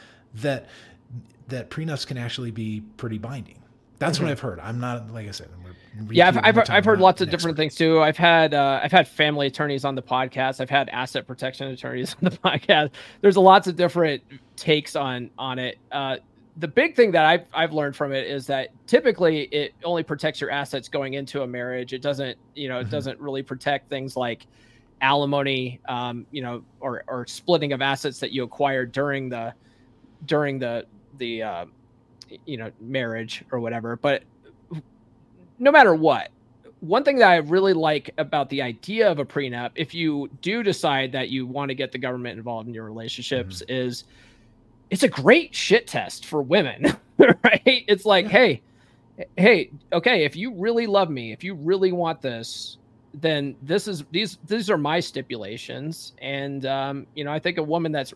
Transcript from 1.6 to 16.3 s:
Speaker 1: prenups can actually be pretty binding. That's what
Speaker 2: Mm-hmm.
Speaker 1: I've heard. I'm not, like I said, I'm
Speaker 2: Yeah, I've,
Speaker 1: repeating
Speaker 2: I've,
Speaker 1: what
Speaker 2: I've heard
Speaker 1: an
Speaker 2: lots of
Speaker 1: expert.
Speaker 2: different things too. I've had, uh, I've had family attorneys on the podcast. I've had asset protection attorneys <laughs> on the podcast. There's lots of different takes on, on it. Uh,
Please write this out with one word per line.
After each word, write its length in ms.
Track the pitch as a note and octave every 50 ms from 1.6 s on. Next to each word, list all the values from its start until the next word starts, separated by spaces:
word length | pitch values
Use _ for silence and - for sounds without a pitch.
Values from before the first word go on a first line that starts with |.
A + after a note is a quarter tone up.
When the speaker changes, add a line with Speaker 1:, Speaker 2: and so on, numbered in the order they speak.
| A2+ -
Speaker 1:
prenups 340 | - - D#3 D#3+ D3+ C3+ -
can 100 | - C#3+ B2
actually 340 | A#2+ A#2+ - - B2+ A#2
be 300 | G#2+ A2+ A2 A2 G#2+ G#2+ G#2+ - - -
pretty 200 | - A#2 A2 G#2
binding. 400 | - A#2 C3+ C3+ G#2 - - - - _ _ _ _ _ _ -
That's 220 | E3+ E3+ D#3+ C#3
what 60 | F3
Speaker 2:
Mm-hmm. 60 | D#3+ C#3+
Speaker 1:
I've 60 | B2+
heard. 200 | - B2+ F#2 F2
I'm 200 | - G#2 A2+ A#2+
not, 320 | B2 B2 A#2+ A#2+ A2 G#2+
like 160 | A2+ A#2 G#2+ G#2
I 40 |
said, 180 | F#2+ - - - E2+ F2 F2+ F#2 F2+ - _ _ - G#2
I'm 140 | A2 G#2+
Speaker 2:
Yeah, 160 | A2+ E3+ F3 F#3
I've, 80 | -
Speaker 1:
repeating 140 | A#3 - A3
Speaker 2:
I've, 60 | G#3+ A3+
Speaker 1:
what 120 | A3 -
Speaker 2:
I've 160 | - G3+ F#3+
heard 140 | G#3+ A3 F#3+
Speaker 1:
an 20 |
Speaker 2:
lots 200 | F#3 F#3+ F#3 -
of 60 | F#3+ D#3+
Speaker 1:
expert. 100 | E3+ E3+
Speaker 2:
different 200 | E3+ E3 D#3 D3
things 160 | D#3 D3+ -
too. 240 | - E3 D#3+ E3 D#3+
I've 180 | D#3 D#3 D3+ -
had, 360 | F3 E3+ E3+ E3 D#3+ D#3 D3
uh, 260 | C#3+ C#3 C#3 C3+ C3 -
I've 80 | D3
had 160 | F#3 F#3 D3+ -
family 400 | - - D#3 D3+ D3+ D3 C#3+ C#3
attorneys 360 | C3 - D3+ D3 C#3 C3+ B2+
on 120 | C#3 C3+
the 60 | C3 B2
podcast. 580 | - B2+ B2+ C3 B2+ - C3 C3 C3 C3 -
I've 80 | C#3 B2
had 200 | C3+ C#3+ C3+ -
asset 360 | - B2 B2+ B2+ - C3+ G#2
protection 440 | - B2+ - - C3 B2+ - C#3 C3+
attorneys 440 | C3 B2 - C3 B2+ B2+ B2+ - -
<laughs> 100 | - -
on 60 | F3+
the 80 | - -
podcast. 540 | - F#3 C3+ C#3+ - - F3+ D#3 D3+ C#3 - - - - - _
There's 140 | - G3+ F#3+
lots 320 | G3 F#3 F#3+ F#3 G3+ G3 F#3
of 80 | E3+
different 460 | D#3+ F3+ E3+ - F3 E3+ D#3 C#3+ - _ _ C#3 C3+ _ _ _ -
takes 380 | - - D#3 D3+ C#3+ - -
on, 360 | D#3+ C#3+ C3 B2+ B2 B2 - _ -
on 180 | B2+ C3 B2+ B2+
it. 220 | B2+ B2 - _ _ -
Uh, 260 | - C#3+ C#3 C3+ C3 - - _